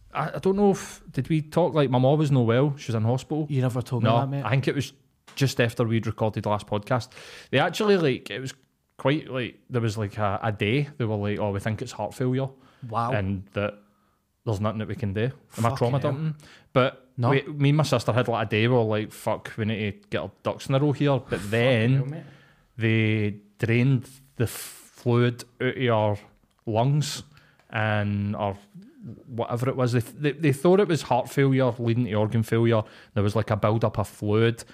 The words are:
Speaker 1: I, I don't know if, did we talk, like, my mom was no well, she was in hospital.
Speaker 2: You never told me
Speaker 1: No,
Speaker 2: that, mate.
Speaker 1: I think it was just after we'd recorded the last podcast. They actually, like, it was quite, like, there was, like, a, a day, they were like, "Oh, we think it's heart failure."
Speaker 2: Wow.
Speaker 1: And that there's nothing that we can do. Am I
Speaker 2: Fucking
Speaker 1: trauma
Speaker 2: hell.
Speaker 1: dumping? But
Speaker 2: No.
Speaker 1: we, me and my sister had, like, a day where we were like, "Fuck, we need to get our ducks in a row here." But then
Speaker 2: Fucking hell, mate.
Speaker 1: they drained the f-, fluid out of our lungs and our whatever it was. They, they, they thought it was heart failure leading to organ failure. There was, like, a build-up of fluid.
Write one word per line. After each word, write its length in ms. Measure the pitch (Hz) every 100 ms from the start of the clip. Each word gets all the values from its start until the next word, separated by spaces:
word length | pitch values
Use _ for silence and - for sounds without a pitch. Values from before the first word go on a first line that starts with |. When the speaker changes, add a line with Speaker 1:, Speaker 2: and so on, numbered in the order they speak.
| -
Speaker 1:
I, 180 | - 156
I 40 | 147
don't 160 | 190 196
know 160 | 202
if, 280 | 196 - - -
did 180 | 147 -
we 120 | 160
talk, 300 | 151 165 170
like, 140 | 156 135
my 80 | 127
mom 200 | 131 151
was 120 | 151
no 120 | 135
well, 320 | 113 120 147 139
she 140 | -
was 40 | 113
in 80 |
hospital. 420 | 110 131 - 156 147
Speaker 2:
You 140 | 139
never 180 | 127 120
told 220 | - 123
me 80 | 113
Speaker 1:
No, 80 | 117
Speaker 2:
that, 80 | 135
mate. 140 | 139
Speaker 1:
I 60 | 113
think 180 | 135 143
it 60 |
was 180 | 135 - - _ _ - -
just 240 | 135 -
after 240 | 117 -
we'd 220 | 113 113 107
recorded 380 | - 110 107
the 40 | 104
last 160 | 104 -
podcast. 420 | 104 - 123 - - - - -
They 80 | 127
actually, 380 | 175 - 208 196
like, 340 | 147 123 -
it 100 | 101
was 120 | 131 - _ _ _ -
quite, 300 | 135 151 -
like, 300 | 131 113 - -
there 100 | 123
was, 160 | 113 104
like, 220 | 101 -
a, 220 | 104 98
a 100 | 117
day, 360 | 101 104 135 143 -
they 60 |
were 120 | 113 107
like, 220 | 101 98
"Oh, 120 | 104
we 60 | 98
think 200 | 110 107
it's 100 | 123
heart 220 | - 107
failure." 340 | - 127 127 135 - - _ 120
Speaker 2:
Wow. 240 | 113 120
Speaker 1:
And 320 | 107 95 98 98
that 240 | 101 104 - _ _ _ _ _ _
there's 160 | 120 98
nothing 180 | 107 107
that 100 | 107
we 60 |
can 180 | 101 101
do. 80 | 98
Am 80 | 120
I 380 | - _ - 113
Speaker 2:
Fucking 60 | 135
Speaker 1:
trauma 200 | 120 139
Speaker 2:
hell. 140 | 147
Speaker 1:
dumping? 240 | 135 156 151 - - _
But 340 | 131 127 - - -
Speaker 2:
No. 140 | 120
Speaker 1:
we, 120 | 135
me 280 | 147 147 139
and 80 | 151
my 40 |
sister 300 | 147 123 -
had, 160 | 117 120
like, 180 | 113 110
a 40 |
day 180 | 107 117
where 100 | 127
we 60 |
were 60 | 110
like, 200 | 107 107
"Fuck, 400 | - - 104 - -
we 80 |
need 380 | 107 107 104 98
to 60 | -
get 120 | 104
our 100 | 98 -
ducks 240 | 110 - -
in 60 |
a 40 | 135
row 140 | 147
here." 260 | 135 143 131 -
But 220 | 101 98
then 480 | 113 127 117 117 135
Speaker 2:
Fucking 140 | 139
hell, 100 | 165
mate. 40 | - - _ _ _ -
Speaker 1:
they 880 | 113 113 110 107 104 101 - - -
drained 420 | 117 131 127 - - - -
the 80 |
f-, 60 | 110
fluid 920 | - - - - - 123 120 123 120 - -
out 160 | 127 -
of 120 | 123
our 280 | 110 107 104 - _ _ _ -
lungs 560 | 107 127 147 131 - - _ _ _ _
and 640 | 113 107 107 104 101 101 104
our 200 | 101 95 - 175 220 294 175 - -
whatever 420 | 117 113 117 127
it 80 | 127
was. 160 | 127
They, 80 | 120
they, 320 | 117 - 147
they 200 | 139 160
thought 280 | 135 175 190
it 80 | 202
was 140 | 156
heart 260 | - 131 123
failure 420 | - 139 131 127 117
leading 260 | 117 117
to 100 | 120
organ 280 | 107 107 113
failure. 400 | 110 117 117 110 - - -
There 80 | -
was, 120 | 101
like, 160 | 110 -
a 60 | 104
build-up 420 | 107 113 110 -
of 80 | 101
fluid. 560 | - 104 107 117 117 -